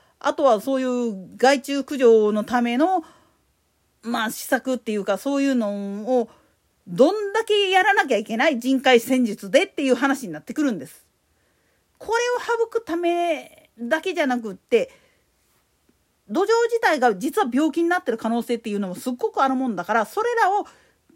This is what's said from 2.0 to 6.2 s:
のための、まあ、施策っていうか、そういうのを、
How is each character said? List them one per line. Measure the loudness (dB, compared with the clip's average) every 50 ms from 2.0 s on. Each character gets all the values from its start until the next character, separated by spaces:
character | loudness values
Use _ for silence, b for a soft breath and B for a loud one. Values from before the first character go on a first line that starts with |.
| 6 6 8 8 6 4
の | 0 -2 -2
た | -2 -2 0
め | 0 0 2
の、 | 2 2 2 2 0 -2 B B B B B B B B _ _ _ _ _ _ _ _ _ _ _ -8
ま | -6 -4 -4 -4
あ、 | -4
施 | -6 -8 -6
策 | -2 -2 -2 -2 -2 -6
っ |
て | -4 -4 -4 -6
い |
う | -4 -2
か、 | -2 -4
そ | -2 -2 -2 -2
う | 0
い | 0
う | 0 0
の | 0 -2 -2 -4 -6 -8 -8 -10 -8 -4 -2 0
を、 | 0